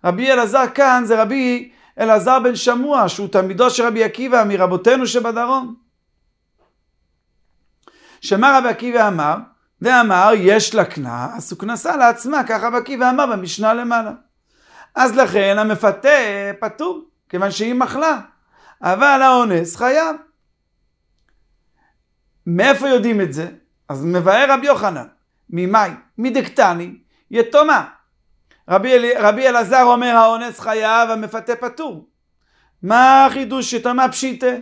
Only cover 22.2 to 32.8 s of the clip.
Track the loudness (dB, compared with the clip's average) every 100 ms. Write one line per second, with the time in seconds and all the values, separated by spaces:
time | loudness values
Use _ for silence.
22.2 | _ _ -6 0 2 2 0 0 0 -2
23.2 | -4 -6 -10 -14 _ _ _ -8 -4 0
24.2 | 2 2 2 0 2 0 0 -6 -14 _
25.2 | _ _ _ -6 0 0 0 -6 _ -8
26.2 | -2 -2 -2 0 0 0 -10 -18 _ _
27.2 | _ -2 2 2 4 2 -2 _ _ _
28.2 | _ _ _ _ -2 0 4 2 4 2
29.2 | 2 2 2 0 2 4 4 4 2 4
30.2 | 4 2 -8 -10 -6 -2 0 2 0 -2
31.2 | -6 -10 -8 -8 -8 -10 -12 -12 _ _
32.2 | _ _ _ _ _ _